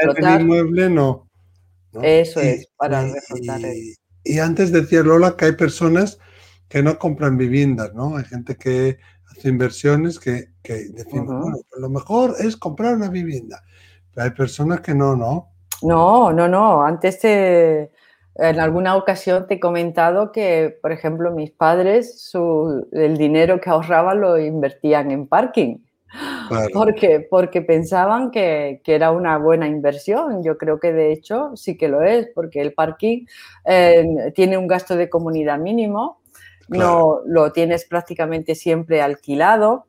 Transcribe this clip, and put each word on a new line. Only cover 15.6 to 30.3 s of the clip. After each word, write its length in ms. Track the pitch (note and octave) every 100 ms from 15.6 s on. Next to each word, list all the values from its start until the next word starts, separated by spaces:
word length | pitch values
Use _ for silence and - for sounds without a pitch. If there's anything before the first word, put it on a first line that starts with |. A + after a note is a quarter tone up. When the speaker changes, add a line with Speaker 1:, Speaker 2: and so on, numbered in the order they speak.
| _ -
Speaker 2:
No, 500 | D#3+ E3 F3 A#3 G#3+
no, 160 | E3 F3
no. 340 | F#3 A3 D#3
Antes, 360 | D3 E3 F#3 F#3+
eh, 680 | A3 G#3 F#3 F3 E3 D#3 D3 _ _ _ _ -
en 240 | E3 D#3+
alguna 360 | D#3+ E3+ F#3 F#3+
ocasión 500 | F#3+ F#3 F#3+ F#3 F#3
te 80 |
he 60 | F#3+
comentado 720 | F3 E3+ E3+ E3 E3 F#3 G#3
que, 440 | A3 G3 E3 D#3 D#3
por 100 | D#3
ejemplo, 400 | D#3+ D#3+ E3 E3+
mis 180 | E3 D3+
padres, 680 | - D#3+ F3 F#3 A3 A#3+ -
su, 680 | - F#3 E3+ D#3 D#3+ C#3 -
el 240 | - D3+ D#3
dinero 420 | D3+ D#3 E3+ F#3
que 100 | F#3
ahorraban 500 | D#3+ E3 E3 F3+ G#3
lo 180 | F#3+ E3
invertían 720 | D3+ D#3+ C#3 - D3+ D3+ C#3+
en 160 | C3+ C3+
parking. 500 | F3+ B3 A#3+ C3 - _ _ _ - C#4+ C4 -
Speaker 1:
Claro. 220 | A2+ G#2+
Speaker 2:
¿Por 200 | G3 G#3+
qué? 320 | G#3+ G3 D3+ D#3
Porque 340 | F#3 F3+ F3+
pensaban 680 | E3 D#3+ E3 F#3 F#3+ A#3 B3+
que, 500 | A#3 F3+ D3+ C#3+ C3+
que 100 | -
era 160 | D3+ D#3+
una 260 | E3+ F3 D#3
buena 280 | D#3 E3 D3+
inversión. 760 | D3+ C#3+ C#3+ - A#3 D#4+